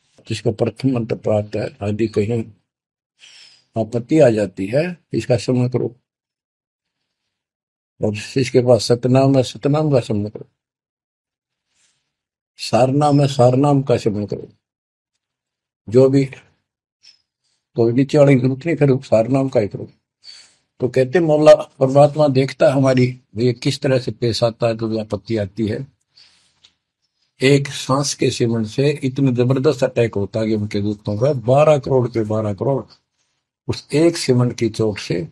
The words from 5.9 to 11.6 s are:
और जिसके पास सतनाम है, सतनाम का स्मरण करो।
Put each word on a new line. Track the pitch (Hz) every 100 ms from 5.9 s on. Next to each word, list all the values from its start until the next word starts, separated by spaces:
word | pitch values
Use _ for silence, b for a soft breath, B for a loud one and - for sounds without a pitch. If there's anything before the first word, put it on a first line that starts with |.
| - _ _ _ _ _ _ _ _ _ _ _ _ _ _ _ _ _ _ _ -
और | 107
जिसके | 104 - 123 120 127
पास | 120 113
सतनाम | - 120 127 131 135 135
है, |
सतनाम | 120 - 143 151 156
का | 131
स्मरण | - 107 104
करो। | - - _ _ _ _ _ _ _ _ _ _ _